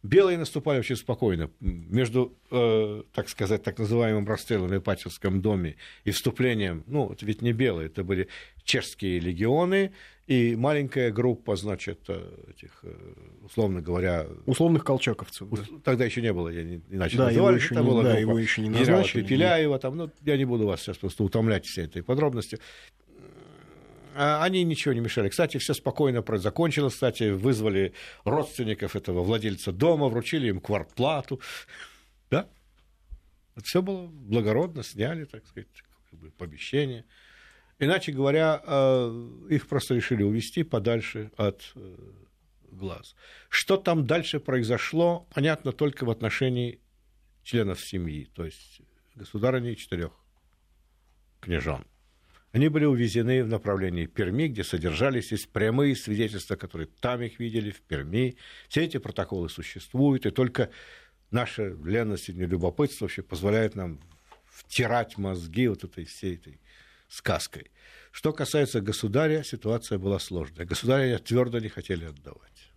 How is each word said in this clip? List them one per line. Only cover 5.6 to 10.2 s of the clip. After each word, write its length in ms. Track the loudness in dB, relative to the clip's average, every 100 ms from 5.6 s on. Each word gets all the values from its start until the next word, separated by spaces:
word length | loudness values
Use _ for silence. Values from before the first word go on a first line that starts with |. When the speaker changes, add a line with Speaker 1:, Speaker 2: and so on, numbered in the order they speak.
| -2 -8 -20 -8
Speaker 1:
и 60 | -4
вступлением, 760 | -2 -2 0 0 2 -2 -4 -4
ну, 260 | -2 -2
это 140 | -4 -4
ведь 160 | -2
не 100 | 0
белые, 360 | 2 2 0 -4
это 140 | -6
были 260 | -2 0 -2 -6 -20 -14
чешские 560 | -2 -2 -2 -6 -2 -2
легионы 720 | -2 0 2 4 4 2 0 -4 -20 _